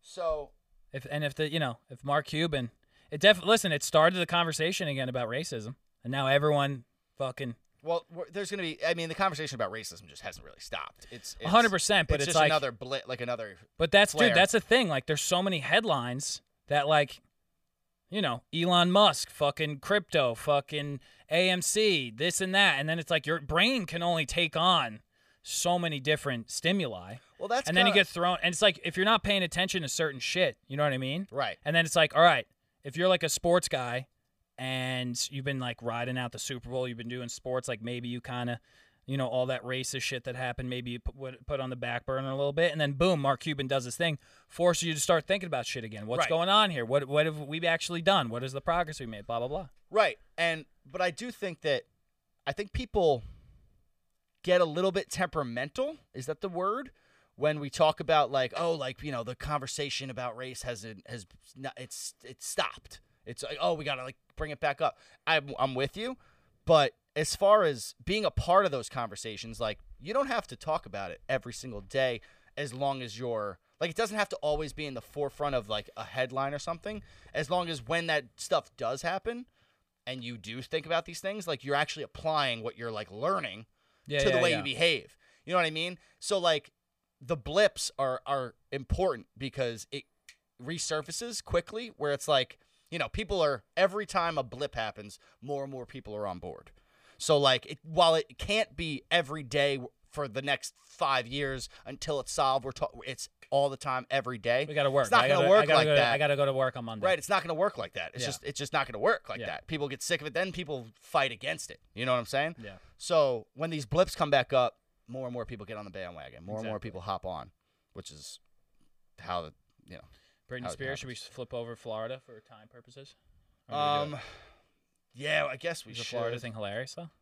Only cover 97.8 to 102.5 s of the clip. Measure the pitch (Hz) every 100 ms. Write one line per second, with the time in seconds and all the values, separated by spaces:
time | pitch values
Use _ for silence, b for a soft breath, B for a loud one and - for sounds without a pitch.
97.8 | 160 160 170 160 - - - 208 - 143
98.8 | 165 139 _ 170 139 156 131 143 143 139
99.8 | 123 _ _ - 143 110 139 139 - _
100.8 | _ - 151 131 117 135 139 135 - B
101.8 | - 135 - 143 - - 139